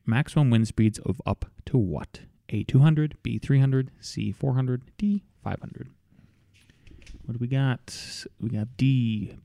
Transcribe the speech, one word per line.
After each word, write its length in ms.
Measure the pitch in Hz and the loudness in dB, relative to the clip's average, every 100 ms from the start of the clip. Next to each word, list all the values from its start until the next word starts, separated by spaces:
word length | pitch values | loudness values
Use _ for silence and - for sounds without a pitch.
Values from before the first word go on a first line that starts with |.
maximum 460 | - 117 - 156 131 | 0 0 2 2 4
wind 160 | 113 110 | 4 2
speeds 300 | - 110 - | 2 2 2
of 240 | - 95 | -6 -4
up 220 | - - - - - | -4 -4 -6 -12 -2
to 120 | 131 | 0
what? 420 | 92 71 - - - _ - | 0 -4 -8 -16 -20 _ -8
A, 140 | 107 | -6
two 160 | - 131 | 2 6
hundred. 360 | 156 151 151 - | 6 4 0 -4
B, 160 | 117 113 | -8 -6
three 220 | - 135 | 2 4
hundred. 300 | 135 131 131 _ | 4 2 -2 _
C, 320 | - 113 104 | -12 -6 -6
four 220 | - 139 | -2 -2
hundred. 280 | 127 127 127 - - | 0 -2 -4 -6 -4
D, 240 | 208 202 _ _ | -2 -2 _ _
five 160 | 101 - | -8 -8
hundred. 280 | - - - _ _ _ _ _ _ _ _ _ - - - - | -10 -16 -18 _ _ _ _ _ _ _ _ _ -20 -20 -20 -16
What 100 | - | -10
do 40 | 117 | -6
we 60 | 123 | -2
got? 500 | 135 135 117 - - - - - - | 0 0 -2 -8 -16 -14 -14 -16 -8
We 80 | 117 | -4
got 260 | 107 113 - | -4 -4 0
D, 600 | 131 131 117 107 95 - | 2 2 0 -2 -6 -12